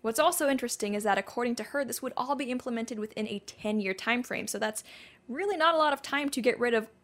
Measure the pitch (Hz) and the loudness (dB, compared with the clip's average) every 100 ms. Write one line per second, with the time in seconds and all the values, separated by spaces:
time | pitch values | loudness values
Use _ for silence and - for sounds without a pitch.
0 | 220 226 311 339 285 262 240 - 208 208 | -2 4 4 6 4 4 0 -2 -2 0
1 | 214 196 202 - 240 233 214 285 254 247 | 4 2 2 -2 -2 -2 -2 -4 -2 -4
2 | 254 - 254 277 254 254 254 233 233 214 | -4 -4 -2 -2 -2 -4 -4 -4 -4 -6
3 | 214 - 214 202 - - 214 214 190 190 | -6 -4 -4 -6 -10 -8 -2 0 0 -2
4 | - 240 247 226 214 208 214 214 - - | 0 -2 -2 -6 -6 -4 -4 -4 -12 -18
5 | - - - 247 403 359 320 330 302 277 | -20 -20 -10 -4 -2 2 4 4 4 2
6 | - 277 294 262 240 226 240 226 220 - | -2 -2 -2 0 0 2 2 2 0 -10